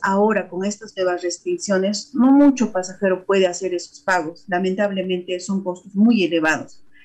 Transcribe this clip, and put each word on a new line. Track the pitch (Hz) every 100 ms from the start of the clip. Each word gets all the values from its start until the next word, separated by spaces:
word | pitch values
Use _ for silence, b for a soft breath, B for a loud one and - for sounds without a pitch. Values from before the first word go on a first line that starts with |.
ahora, | 196 196 214 202 175
con | 175 196
estas | 208 208 -
nuevas | 180 180
restricciones, | 180 - 180 175 - 190 190 208 -
no | - 254
mucho | 277 285 262 233
pasajero | 185 185 185 196 185 185
puede | 196 185
hacer | 175 185
esos | 175 - -
pagos. | - 185 156 170 -
Lamentablemente | 180 185 185 208 190 185 180 180 180
son | 185 196
costos | 185 180 - 196
muy | 220 220
elevados. | 170 165 156 147 - - - b